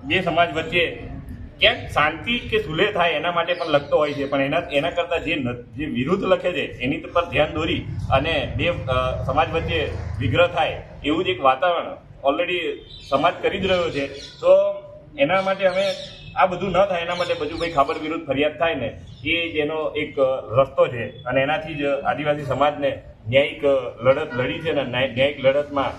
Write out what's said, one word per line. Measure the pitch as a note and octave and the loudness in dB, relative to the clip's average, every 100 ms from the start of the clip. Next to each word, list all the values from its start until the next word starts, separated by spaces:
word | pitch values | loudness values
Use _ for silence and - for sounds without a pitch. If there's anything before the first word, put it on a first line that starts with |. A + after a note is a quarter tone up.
બે | C3 F3+ | 0 0
સમાજ | F3 D#3+ E3+ | 2 2 2
વચ્ચે | D#3 D#3 F3 D#3 - - - - - - - | 0 0 0 0 -2 -10 -12 -12 -14 -14 2
ક્યાંક | G3+ B3 | 2 2
શાંતિ | - D#3 D3+ D#3+ A#3 A#3+ | -2 2 2 0 -4 -4
કે | - G#3+ | 0 -2
સુલેહ | D#3+ D#3 G3+ | 0 0 0
થાય | F3 E3+ | 2 2
એના | D3+ E3+ | 2 0
માટે | E3+ E3+ | 0 0
પણ | F3 E3 | -2 2
લખતો | C#3+ C#3+ E3+ | 0 4 2
હોય | D3 | 2
છે. | C#3+ C#3 | -2 -2
પણ | C#3+ | 0
એના, | C#3 E3 E3+ | 2 0 0
એના | C#3+ E3 | 0 0
કરતાં | F3 E3+ E3 | -2 -2 -2
જે | C#3+ E3 | -2 -2
ન-, | B2 | -4
જે | B2 - - | -6 -12 -10
વિરુદ્ધ | D3+ A#2 C#3 G3+ | -6 -4 0 0
લખે | F#3 F3+ F3+ | 2 2 2
છે | D3+ G#2 - | -2 -6 -6
એની | B2 D#3 | -4 -4
પર | - F3 | -2 -2
ધ્યાન | D#3+ C3 D#3 | 0 0 0
દોરી | D#3 E3 C#3+ - - - | 0 -2 -4 -4 -8 0
અને | C3+ D#3+ D#3 - B2+ | 0 2 -2 -2 -2
બે, | D#3+ | -2
અ, | E3 B2+ B2+ B2+ C3 - | -2 -2 0 0 -2 -2
સમાજ | D#3 E3 | 0 0
વચ્ચે | E3 F3+ E3 C#3+ - - - | 0 -2 -2 -2 -6 -8 -4
વિગ્રહ | C3+ D3+ F3 | 0 4 2
થાય | E3+ C#3 F#2 - - | 2 -2 -4 -12 -6
એવું | C#3+ E3 | -2 0
જ | F#3 | 0
એક | - | 2
વાતાવરણ | C3+ C3 F3+ E3 C#3+ - - - | 2 4 2 0 -4 -12 -16 -2
already | C#3 D#3 F3 F3+ D#3 C#3 - - - | 0 0 -2 -2 -4 -6 -12 -18 -2
સમાજ | C#3 E3 - | 2 2 2
કરી | D#3+ G3 | -2 -2
જ | F#3+ | 0
રહ્યો | F3+ E3 | 0 0
છે. | C#3 C#3 | -2 -4
તો | C#3 - - F3 F#3+ G3+ G3+ - - - D3+ | -8 -14 -2 6 6 6 -2 -12 -18 -16 0
એના | C#3+ F#3+ | 2 2
માટે | F#3+ F#3+ F#3+ | 2 2 2
અમે | F3+ G3 F#3 - - - - | 2 -2 -4 -10 -14 -8 2
આ | C#3+ | 2
બધું | E3 G3 | 2 0
ન | F3 | 2
થાય | G3 F3 | 4 2
એના | E3+ | -2
માટે | F3+ E3+ | -2 -2
બચુભાઈ | E3+ D3 E3 E3 | -2 -4 -4 -2
ખાબર | C#3 C#3 D#3 | 2 2 0
વિરુદ્ધ | D3+ E3 - | -4 -6 -2
ફરિયાદ | C3 D3 D3+ | 0 0 2
થાય | E3 | 0
ને | D3+ A2+ - - - | 0 -4 -8 -16 -8
એ | C#3 E3+ E3 | -2 0 0
જ | D3+ | 0
એનો | D3 D#3 D3 | 0 -2 -2
એક, | D3 C#3+ C#3+ | -4 -4 2
અ, | C3 C3 G#2+ A#2 | 2 2 0 2
રસ્તો | C3 - D#3+ | 2 4 2
છે | B2 - - | 2 -8 -8
અને | B2 C3+ | -2 0
એનાથી | C#3 D#3 E3 | 2 0 -4
જ | D3 | -4
આદિવાસી | C#3+ C#3 - C#3 D3 D3 | -2 0 -2 -2 -2 -2
સમાજને | C#3 C3 D3 D3 C#3 - - - G#2+ | -2 2 2 2 -2 -2 -12 -14 2
ન્યાયિક | C3 D3 - C#3+ C3+ B2 - | 4 4 2 2 2 0 2
લડત | B2 C#3 - | 4 4 2
લડી | B2 C3 - | -2 -2 -2
છે | D#3+ | -2
અને | C#3+ | 0
ન્યાય-, | B2+ B2 C3+ | 0 0 0
ન્યાયિક | A#2+ C#3 C#3 | 2 0 4
લડતમાં | B2+ C#3 D3 C#3+ B2 | 4 4 0 -2 -2